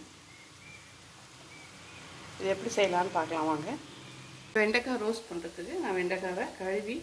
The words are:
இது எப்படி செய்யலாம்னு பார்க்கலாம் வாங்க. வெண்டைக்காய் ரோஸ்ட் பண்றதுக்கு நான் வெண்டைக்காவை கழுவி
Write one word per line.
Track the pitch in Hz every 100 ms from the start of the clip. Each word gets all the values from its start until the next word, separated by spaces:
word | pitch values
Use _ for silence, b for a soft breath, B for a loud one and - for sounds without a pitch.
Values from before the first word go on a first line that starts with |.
| - - - - - - - - - - - - - - - - - - - - - - - -
இது | 190 190
எப்படி | 233 226
செய்யலாம்னு | 190 175 185 180
பார்க்கலாம் | 160 165 156
வாங்க. | 151 165 285 - - - - - - - 220
வெண்டைக்காய் | 214 233 247 247 214
ரோஸ்ட் | 226 -
பண்றதுக்கு | 170 170 175 190 359
நான் | 254 185
வெண்டைக்காவை | 180 190 190 185 254 -
கழுவி | 190 196 208 269